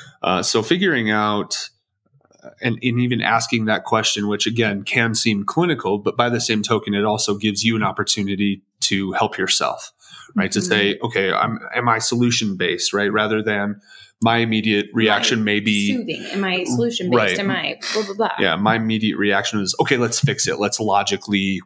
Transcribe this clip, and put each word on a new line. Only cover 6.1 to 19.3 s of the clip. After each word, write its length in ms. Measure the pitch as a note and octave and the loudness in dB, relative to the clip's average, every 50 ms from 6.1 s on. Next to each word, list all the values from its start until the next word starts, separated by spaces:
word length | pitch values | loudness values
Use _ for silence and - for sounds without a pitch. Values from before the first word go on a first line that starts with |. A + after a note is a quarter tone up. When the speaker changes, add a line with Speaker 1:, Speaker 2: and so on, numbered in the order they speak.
| - | 0
Speaker 1:
by 140 | - A#2+ B2 | 2 0 2
the 100 | A#2+ A2+ | 0 0
same 220 | - - A2+ G#2+ | 0 0 0 0
token, 320 | G#2 - A2+ G2+ - G#2 G2+ | 0 0 0 0 0 0 0
it 100 | G2+ G#2 | 0 2
also 320 | G#2+ G#2+ G#2 - - G2+ | 2 0 0 0 -2 -2
gives 280 | G2 - G#2+ G2+ G2+ A2+ | 0 0 -2 0 0 0
you 100 | A#2 A2+ | 0 0
an 80 | G#2+ G#2+ | 0 0
opportunity 800 | G2 F#2 - G2 - - A2 G2+ G2+ G2+ F#2+ G#2 G2+ G2 G2 - _ _ - | -2 -2 -2 -2 -2 -2 -2 -2 -2 -2 0 0 0 -2 -4 -8 _ _ -6
to 300 | - - G2+ G2 G2 F#2 - | -4 -2 -2 -2 -2 -2 0
help 240 | G2+ A2 A2 - | 0 0 0 0
yourself, 540 | - F#2 F#2 - - - C2 - - - - _ _ _ - - - - - - | -2 -2 0 0 0 0 -2 -4 -6 -10 -18 _ _ _ -20 -20 -20 -14 -6 -2
right? 180 | - F#2 F#2+ - | -2 0 0 0
To 60 | G#2 | 0
Speaker 2:
Mm-hmm. 80 | F#2 F2+ | 0 2
Speaker 1:
say, 280 | G#2+ G#2 G2+ G2+ G#2 - - | 2 2 2 2 0 -2 -4
"Okay, 280 | A2+ - G2 G2 F#2+ E2 | -4 -2 0 0 0 0
I'm, 260 | G#1 E2 A2+ A2+ - - - - | 0 0 -2 -2 -6 -8 -8 -6
am 140 | B2 A#2+ A#2+ | -2 0 0
I 100 | A2+ A2+ | 0 0
solution 560 | - - B2+ A#2+ B2 A#2+ A#2+ - A#2 G#2 G2 | 0 -2 0 2 2 2 2 0 -2 -2 -2
based," 380 | F2+ F2+ F2 E2+ - - - - | -2 -2 -2 0 -2 -2 -2 0
right? 180 | G2+ G#2 G2+ | 0 0 2
Rather 300 | G#2 G#2+ G#2+ G#2+ A2 G#2+ G#2+ | 2 2 2 2 0 0 0
than 380 | A2 G#2 G2+ G2+ G#2 G2+ G2+ _ - - - - - _ - | 0 0 0 -2 -4 -4 -8 _ -20 -20 -20 -20 -20 _ 0
my 160 | A2+ A2+ A#2 | 2 2 2
immediate 480 | A#2 A#2 A2+ A2 A2 G2+ A2 G#2 G2+ G#2 - - | 2 2 2 0 0 2 2 2 0 0 0 0
reaction 460 | A#2 A2 G#2+ G#2 G2+ G#2 - B2+ A2+ | 2 2 4 4 2 2 0 0 0
Speaker 2:
Right. 60 | A2 | 2
Speaker 1:
may 140 | G#2 G#2 G#2+ | 2 0 0
be 320 | G#2 A2 G#2 G#2 G2+ G2+ | 2 2 2 2 2 2
Speaker 2:
Soothing. 320 | G#2 B3 G#3+ E3 D#3 - - - | 0 -2 -4 -6 -8 -8 -8 -6
Am 140 | - G3 G3 | -4 -2 -2
I 180 | F#3 F3+ F3+ F3+ | -2 -2 -2 -2
solution 460 | - B2+ B2 A#3 A#3+ A#3 - F3+ F3+ | -2 0 0 0 0 -2 -2 0 2
based? 80 | B2 | 2
Speaker 1:
Right. 220 | A#2 G#2+ F#2+ F2+ - | 4 4 2 0 0
Speaker 2:
Am 120 | G3 G3 | 0 -2
I 260 | F#3+ F3+ D#3 C#3+ - - - - - | -2 -2 -4 -6 -8 -8 -6 -4 -2
blah, 120 | G#3+ G#3+ | -2 -2
blah, 80 | G3 G3 | -2 -2
blah? 160 | G#3 A3 - - - | -2 -2 -2 0 0
Speaker 1:
Yeah, 160 | G2 F2+ E2 | 2 2 2
my 200 | F2 G#2 A2 A2+ | 2 2 2 2
immediate 400 | A2+ A2+ A2 A2 G#2+ A2 G#2+ E2+ | 2 2 0 0 0 0 0 0
reaction 420 | - G2+ G#2 | 0 0 2